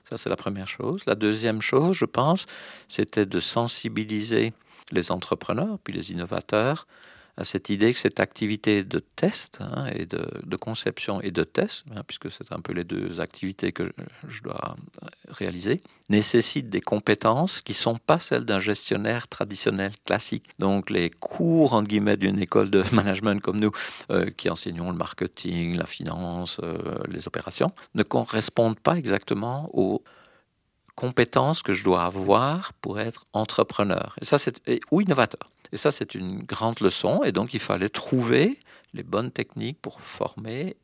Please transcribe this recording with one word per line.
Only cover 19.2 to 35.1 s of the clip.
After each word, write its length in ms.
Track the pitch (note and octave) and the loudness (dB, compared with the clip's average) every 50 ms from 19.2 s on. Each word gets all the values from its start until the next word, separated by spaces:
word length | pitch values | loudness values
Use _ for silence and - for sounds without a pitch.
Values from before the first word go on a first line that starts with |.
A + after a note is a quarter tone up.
| - - | -4 -8
traditionnel 640 | - - G#2 G2+ G#2 F#2 - G#2+ G#2 F#2+ G2 G2 G2+ - _ | -6 -6 -4 -4 -2 0 0 0 2 2 0 -2 -4 -8 _
classique. 400 | - F#2+ G#2+ - - - - - - - - | 0 0 0 2 -2 -4 -6 -6 -10 -4 0
Donc 300 | G2 G2 G2 G2+ F#2+ - | 2 2 2 2 0 0
les 220 | G2+ F#2 F2 E2+ | 0 2 2 0
cours, 640 | E2 _ - - - - E3+ E3+ E3 E3 D#3 C3 A#2 | -2 _ -8 -8 -2 0 2 4 6 8 8 8 6
entre 140 | A2 G#2+ G#2 | 4 4 4
guillemets, 280 | G#2 G#2+ G2+ G#2 G2+ | 2 2 4 4 4
d'une 240 | G2 G2 G2 G2 G2 | 4 4 2 2 2
école 300 | F#2+ - - G#2+ G2+ G2 | 0 2 4 4 4 6
de 120 | G2+ G2 F#2 - | 4 4 4 6
<laughs> 40 | - | 4
management 500 | A2 G2+ G2+ F#2+ F#2+ A2 A2 G2+ G2 - | 4 4 2 0 0 0 0 0 0 0
comme 180 | - F#2+ G#2+ | -2 0 2
nous, 120 | G#2+ G#2 G2+ - - - - - - - | 2 2 2 -2 -6 -10 -10 -12 -6 0
euh, 200 | - F#2 F2 G2 | 0 2 2 0
qui 180 | F#2+ - - G2 | -4 -4 -4 -2
enseignons 420 | E2+ E2 - - F2 E2 F2 F2+ | -2 -2 -4 -8 -6 -6 -6 -4
le 60 | F2+ | -4
marketing, 800 | E2+ - - - - F#2 F#2+ - - - F2+ F2+ E2+ E2+ E2+ F2 | -4 -4 -6 -4 -6 -6 -6 -6 -8 -6 -4 -2 -2 0 0 -2
la 100 | E2+ E2 | -2 -4
finance, 720 | - - - - - - E2+ F2+ F2 F2 F2 F2+ E2+ - - - | -4 -6 -8 -8 -6 -6 -6 -6 -6 -6 -6 -6 -6 -6 -6 -6
euh, 160 | E2+ E2 E2+ - - - - - - | -6 -6 -6 -6 -6 -6 -6 -6 -6
les 160 | - - - | -8 -8 -8
opérations, 440 | - - - - - - - - F#3 - - - - - | -8 -8 -8 -8 -8 -2 0 0 0 -2 -6 -14 -4 -2
ne 80 | A2 G#2+ | -2 0
correspondent 800 | - - B2+ A2+ - - A2 G#2 - - - A#2 A2+ A2 - | 2 0 0 0 0 0 0 0 2 2 2 2 2 2 2
pas 160 | _ - E3 | _ 2 2
exactement 720 | F3 C#3 A#2 G2 G2 - - - G2+ G#2 A#2+ B2 C#3 D3+ - - | 2 2 0 0 -2 0 -2 -2 -2 -2 -4 -4 -6 -8 -2 0
aux 280 | - G2 F#2+ G2+ - - - - - - _ _ _ _ _ _ _ _ _ _ _ _ _ _ | 2 2 2 2 -2 -4 -8 -16 -20 -20 _ _ _ _ _ _ _ _ _ _ _ _ _ _
compétences 680 | - - B2+ B2 - B2 - - C3 B2+ C#3 D#3+ - - | -6 -6 0 2 2 2 4 4 4 4 4 2 0 0
que 120 | - G2 | -2 -2
je 100 | F#2 G2+ | 2 4
dois 200 | F#2+ F2+ F2 F2 | 4 4 4 4
avoir 680 | F2+ F#2 G2 F#2+ G2 G2+ A2 B2 C#3 D#3 F3+ F#3+ - - - | 0 -2 -2 4 4 6 6 6 4 0 -2 -4 -8 -12 -10
pour 180 | - - G2 G#2 | -10 -8 -6 -4
être 280 | G#2+ A2+ A#2 - - _ - | -4 -6 -6 -10 -16 _ -2
entrepreneur. 840 | G#2 A2 A2 - - A2+ - - - G#2 G2+ F2+ - - - - - - | -2 -2 2 2 2 2 2 2 0 0 2 0 0 -2 -6 -8 -10 0
Et 20 | |
ça, 140 | - - C#3+ | 2 2 2
c'est, 280 | - - A#2+ - - | 2 0 -4 -4 -2
et, 140 | - B2 A#2 - - | -2 -2 -2 0 2
ou 120 | - D#3+ D#3 | 2 2 4
innovateur. 480 | F#3 | 4